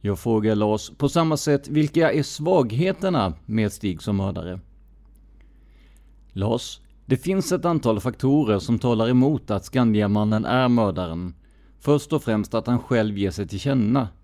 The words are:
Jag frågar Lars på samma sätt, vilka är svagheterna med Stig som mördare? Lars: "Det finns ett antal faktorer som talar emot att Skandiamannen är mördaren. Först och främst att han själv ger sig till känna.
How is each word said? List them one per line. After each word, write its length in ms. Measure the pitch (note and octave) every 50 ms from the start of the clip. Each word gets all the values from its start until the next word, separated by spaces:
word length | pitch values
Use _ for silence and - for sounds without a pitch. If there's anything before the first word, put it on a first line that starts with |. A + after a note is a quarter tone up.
Jag 180 | - G2+ G2+ -
frågar 360 | - A#2 A2+ A2 G#2+ A2 G#2+
Lars 360 | G#2 G#2+ G#2 G#2+ G#2+ - - -
på 120 | _ C#3+ C#3
samma 280 | - E3+ E3 D#3+ D#3
sätt, 300 | D3 - D3+ C#3+ C#3 -
vilka 440 | - D3 D3+ D#3 D3 - E3 D#3+ D3
är 120 | G#2 D3+ C#3
svagheterna 1080 | - - - D3 E3+ F#3+ E3+ C3 A2 G#2+ B2+ F3 F#3+ - - - F#3+ F3+ C3+ G2+ F#2 D#2 - -
med 260 | - G#2+ A2+ G#2+ G#2
Stig 300 | - - - G2+ F2+ E2
som 160 | - G#2+ G2+
mördare? 420 | G2 G2 F#2+ E2+ F2 E2 F2 F2+ F#2 - - - - - - - - - - - - - - - - - - _ - - - - - - - - - - - - - - - -
Lars: 460 | F#2+ F#2+ A2 A#2 B2 - - - - - - - - _
"Det 120 | - C3+
finns 340 | B2+ - E3+ F#3+ F#3+ - -
ett 140 | F#3 E3+ D#3
antal 340 | F3 E3 D3 - A#2+ A2 G2+
faktorer 600 | F2+ B2+ - - - C3 C#3 D3+ C#3+ G#2+ G#2+ G2
som 200 | - - A#2+ G#2
talar 300 | - B2 A#2 G#2+ A2+ A#2+
emot 420 | B2+ B2 B2+ C#3+ D#3 C3 - -
att 140 | G#2 F#2+ -
Skandiamannen 800 | - - C3 B2 A2+ G#2+ G#2 G#2 G2+ G#2 G#2 G#2+ G#2+ A2 G#2+ A2
är 240 | - A#2 B2+ C3 B2
mördaren. 640 | A#2+ A#2 A2 G2 E2+ F2+ F2+ E2 E2 E2+ F2+ F2 - - _ _ _ _ - - - _
Först 340 | - C#3+ D3 D3 - - D#3+
och 100 | C#3+ -
främst 300 | A#2+ A2 G#2+ G2+ - -
att 140 | A2+ -
han 120 | A#2+ A#2+ A#2+
själv 380 | - - B2+ A#2 A2 G#2+ G2+
ger 140 | G2 G2 F#2+
sig 160 | E2+ G2 G2+
till 120 | D2+ G#2+ F#2+
känna. 480 | - C#3 C3+ C3 G#2+ G#2 B2 C#3 B2 G2 - -